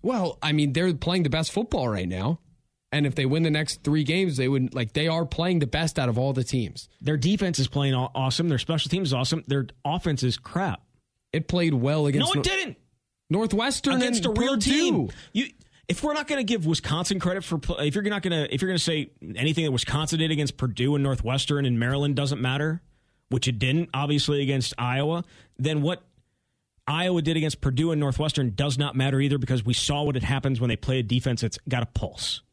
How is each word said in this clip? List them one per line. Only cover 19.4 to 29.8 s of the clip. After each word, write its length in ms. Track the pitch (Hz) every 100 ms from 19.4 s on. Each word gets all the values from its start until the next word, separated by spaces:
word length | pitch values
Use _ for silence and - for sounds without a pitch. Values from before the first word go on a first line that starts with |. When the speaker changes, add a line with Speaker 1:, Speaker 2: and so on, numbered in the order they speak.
| 143 156
Speaker 2:
that 80 | 156
Wisconsin 480 | 127 - 139 156 160
did 100 | 160
against 260 | 151 143 -
Purdue 380 | 127 104 127
and 80 | 143
Northwestern 640 | 139 127 113 135 - 143 135
and 120 | 117
Maryland 340 | 120 139 143
doesn't 260 | 139 143 139
matter, 420 | 127 135 156 165 _ _ _ _ _
which 180 | 131 135
it 100 | 113
didn't, 320 | 131 151 170
obviously, 500 | 131 143 147 147 147
against 320 | 139 135 120 -
Iowa, 460 | 123 131 143 170 - - - -
then 240 | 139 151
what 220 | 143 175 _ _ _ _ _ _ _ _ -
Iowa 340 | 156 185 175
did 160 | 156 160
against 240 | 156 -
Purdue 300 | 139 131 165
and 100 | 151
Northwestern 540 | 143 127 151 - 127
does 240 | 98 143 131
not 160 | 143
matter 260 | 131 135 135
either, 180 | 139 143
because 260 | 123 127
we 100 | 110
saw 280 | 120